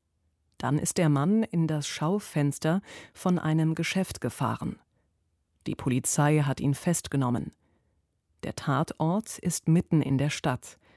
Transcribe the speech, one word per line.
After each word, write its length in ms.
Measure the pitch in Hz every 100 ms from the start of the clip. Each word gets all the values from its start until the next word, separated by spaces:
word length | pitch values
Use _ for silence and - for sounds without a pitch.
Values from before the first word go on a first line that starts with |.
| _ _ _ _ _ -
Dann 220 | 123 147
ist 180 | - -
der 120 | 160
Mann 340 | 143 156 220
in 240 | 220 170 160
das 200 | 151 143
Schaufenster 960 | - 156 202 - 151 143 - 160 190 - - -
von 240 | - 185 175
einem 380 | 156 160 160 160
Geschäft 460 | 165 190 185 -
gefahren. 580 | 120 - 117 113 - - _ _ _ _ _ _ _ _ -
Die 80 | -
Polizei 640 | 135 123 - - 147 151
hat 200 | 139 131
ihn 140 | 143
festgenommen. 760 | 135 - 165 - 139 123 120 - - _ _ _ _ _ _ _ _
Der 140 | - -
Tatort 840 | - 135 - - 160 196 - -
ist 300 | 175 - -
mitten 340 | 165 - 160
in 160 | 139 135
der 140 | 143
Stadt. 480 | - 156 123 - - _